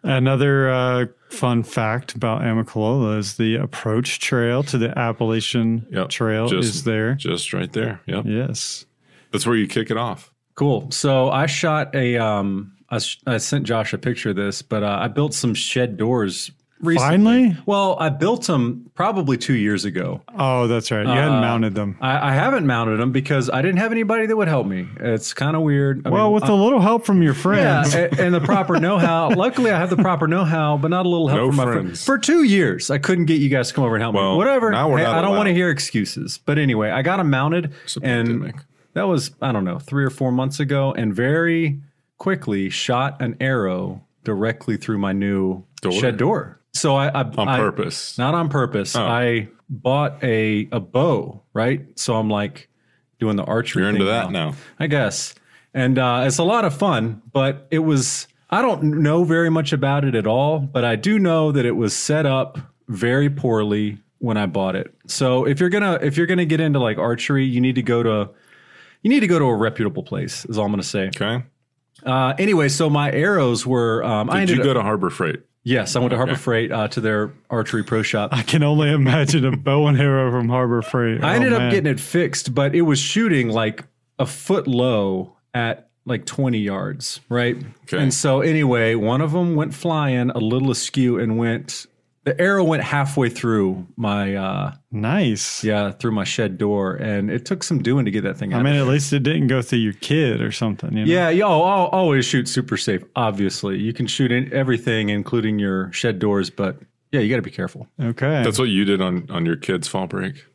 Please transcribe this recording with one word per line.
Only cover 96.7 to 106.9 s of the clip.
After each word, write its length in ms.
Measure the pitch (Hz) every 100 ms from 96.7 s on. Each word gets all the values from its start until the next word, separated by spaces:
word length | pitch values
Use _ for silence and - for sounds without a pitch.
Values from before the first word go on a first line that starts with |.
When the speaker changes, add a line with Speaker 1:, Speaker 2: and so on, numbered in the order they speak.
| 101 95
Speaker 3:
and 380 | 90 107 101 101
it 140 | 120 -
took 180 | 190
some 180 | - 147
doing 240 | 113 139 117
to 60 |
get 120 | 104
that 140 | 98 -
thing 160 | 101
Speaker 1:
I 40 | 120
Speaker 3:
out 40 |
Speaker 1:
mean, 120 | 135 143
Speaker 3:
of 60 |
Speaker 1:
at 20 |
Speaker 3:
there. 100 | 127
Speaker 1:
least 180 | 143 143
it 120 | 143
didn't 240 | 139 160 135
go 160 | 131
through 160 | 113 120
your 140 | 110
kid 460 | 92 - 151 143 110
or 120 | 113
something, 440 | - 113 95 - 107
you 80 | 107
know? 60 |
Speaker 3:
Yeah, 180 | 175 170
yeah, 160 | 170 208
al-, 200 | 156 180
al-, 200 | 196 180
always 360 | 190 180 139 120
shoot 220 | 131 110
super 300 | - - 101
safe, 260 | - 92 - -
obviously. 640 | 113 98 98 - 101 98
You 120 | 107
can 140 | 117 120
shoot 260 | - 131
in 220 | 120 135
everything, 560 | 139 131 117 117 110 104
including 480 | 104 98 120 107 104
your 340 | 101 95 90
shed 260 | - 120 98
doors, 320 | 104 101 87
but, 260 | - 98 - -